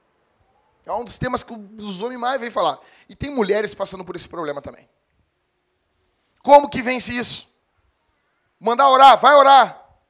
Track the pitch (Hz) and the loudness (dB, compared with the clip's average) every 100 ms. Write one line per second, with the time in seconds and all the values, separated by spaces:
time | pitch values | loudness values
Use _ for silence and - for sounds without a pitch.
0 | _ _ _ _ _ _ _ _ - 202 | _ _ _ _ _ _ _ _ -12 -12
1 | 226 - - - - 226 196 220 208 180 | -10 -10 -8 -8 -10 -14 -20 -18 -14 -10
2 | 233 254 240 269 233 - 165 131 _ _ | -10 -8 -8 -6 -8 -4 -4 -6 _ _
3 | _ 196 277 269 196 208 208 - 190 190 | _ -16 -10 -4 -2 -2 -4 -8 -10 -12
4 | 175 175 - 170 151 143 139 - _ _ | -14 -12 -12 -10 -10 -12 -14 -20 _ _
5 | _ _ _ _ _ _ _ _ _ _ | _ _ _ _ _ _ _ _ _ _
6 | _ _ _ _ - 285 285 220 233 254 | _ _ _ _ 4 4 4 -6 -6 -6
7 | - 240 233 - - _ _ _ _ _ | -6 -6 -6 -8 -12 _ _ _ _ _
8 | _ _ _ _ _ _ 214 240 277 262 | _ _ _ _ _ _ -4 0 2 6
9 | 269 220 254 294 269 269 208 - _ _ | 8 6 6 6 6 6 4 -2 _ _